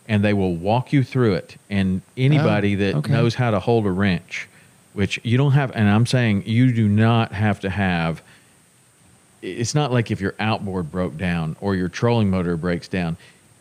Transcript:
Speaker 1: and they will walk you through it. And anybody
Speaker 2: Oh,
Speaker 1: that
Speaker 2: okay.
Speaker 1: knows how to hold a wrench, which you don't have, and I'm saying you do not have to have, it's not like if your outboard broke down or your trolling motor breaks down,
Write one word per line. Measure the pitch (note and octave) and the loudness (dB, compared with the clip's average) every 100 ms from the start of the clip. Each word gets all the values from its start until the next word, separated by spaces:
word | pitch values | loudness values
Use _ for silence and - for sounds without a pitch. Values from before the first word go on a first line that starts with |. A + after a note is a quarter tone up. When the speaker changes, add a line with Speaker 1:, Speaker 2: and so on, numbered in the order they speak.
| - | -2
Speaker 1:
and | G#2 | 0
they | G#2 | 2
will | G2+ F#2 | 2 0
walk | E2 F#2+ A#2+ - | -2 0 -2 2
you | C#3+ | 0
through | A#2+ C3 A#2 | 0 0 2
it. | E2+ - - - | 0 -4 -20 -6
And | G2 F#2+ F#2 - B2+ | -2 0 -2 -6 -2
anybody | C3+ D3+ A2 G#2 G2+ G2 | 2 4 2 2 0 0
Speaker 2:
Oh, | |
Speaker 1:
that | G2 D3 | 0 0
Speaker 2:
okay. | D3 | 0
Speaker 1:
knows | A#2 A#2 A#2+ | 2 2 0
how | A#2+ | 0
to | G2+ | 0
hold | A#2+ A#2 G2+ | 2 0 0
a | |
wrench, | F2+ G2+ E2+ - - - - _ _ _ | 0 0 0 -6 -14 -14 -20 _ _ _
which | G2+ F#2+ - | -4 -4 -2
you | A2+ B2 | -2 2
don't | C#3+ | 4
have, | C#3+ B2+ | 2 0
and | - G#2 | 0 2
I'm | G#2+ A#2+ | 4 2
saying | B2+ A2+ G2 A2 | 2 2 0 0
you | A2+ B2+ | 2 4
do | A#2 G#2 | 4 2
not | G#2 A2+ A#2 A2+ | 4 4 2 0
have | G2 G#2+ G2 | 0 -2 0
to | F#2+ | -4
have, | F#2 F#2 E2+ E2 D#2+ - - _ _ _ _ _ _ _ _ _ _ | -2 -2 0 -2 -6 -12 -20 _ _ _ _ _ _ _ _ _ _
it's | G2+ F2 A2+ | -12 -6 -2
not | D3+ C3+ | -2 0
like | B2 - | 0 0
if | G2+ | -4
your | F#2+ - | -4 -2
outboard | G#2+ G2+ G2+ F#2 D#2 | -2 -2 -2 -6 -4
broke | F#2 F2+ D#2 | -4 -4 -4
down | F2+ E2+ D#2+ - | -4 -2 -4 -4
or | G2+ | -4
your | F#2 F2+ | -2 -4
trolling | - A#2+ A#2 G2 | -2 0 2 2
motor | F#2 F2 E2+ | 0 -2 -4
breaks | F2 E2+ - | -2 -4 -4
down, | F#2 E2+ E2+ - _ _ _ | -4 -4 -6 -14 _ _ _